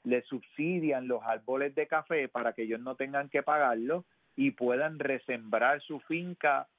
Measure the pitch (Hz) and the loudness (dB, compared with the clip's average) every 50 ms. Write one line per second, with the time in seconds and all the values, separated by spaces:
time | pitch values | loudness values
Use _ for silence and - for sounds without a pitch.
0 | _ 120 123 123 - - 139 120 - - - - 151 170 185 175 156 151 135 127 | _ 0 0 0 0 -4 -8 -10 -10 -10 -6 -2 -2 0 0 0 0 0 0 0
1 | 127 127 123 113 113 117 113 107 110 123 131 135 139 143 139 151 151 - 160 156 | 0 -2 -2 -2 0 -2 -4 -2 -2 -2 -2 0 0 0 0 -2 -2 0 0 -2
2 | 151 - 170 151 135 123 - 120 117 117 - - 113 110 113 113 123 131 123 - | 0 0 0 0 0 -2 -4 -2 -2 -2 -2 -2 -4 -2 -4 -4 -4 -8 -6 -6
3 | 135 135 139 139 143 139 - 143 139 147 151 151 143 127 117 113 117 135 160 180 | -6 -2 -2 -4 -4 0 -2 -2 0 2 2 4 4 4 2 0 0 -2 -2 -4
4 | - _ _ _ _ _ _ 135 139 139 - - 123 123 123 131 151 156 160 147 | -4 _ _ _ _ _ _ 0 2 2 2 2 2 2 2 2 0 -2 -2 -4
5 | 139 135 135 123 - - 127 117 110 110 110 110 120 131 147 143 - - 151 135 | -2 -2 -2 -2 -2 -4 -6 -6 -2 -2 2 4 4 4 4 2 -2 -8 -10 -10
6 | - - 160 170 175 180 175 - - 147 139 139 139 - _ | -6 -6 -4 -4 -4 -6 -6 0 2 2 2 2 -2 -6 _